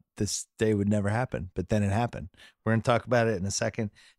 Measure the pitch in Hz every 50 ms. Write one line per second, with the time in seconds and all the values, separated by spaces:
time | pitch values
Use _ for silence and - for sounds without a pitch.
0 | _ _ _ - 107 98 - - - - _ - 113 110 107 101 101 101 104 104
1 | 98 101 104 120 127 - - 120 92 90 - - 87 - 110 107 104 98 98 110
2 | 120 117 - - - 92 - _ - - _ _ _ 110 113 113 107 - 120 110
3 | - 113 123 120 113 113 110 90 92 98 - - 117 110 - - 113 101 - -
4 | - - _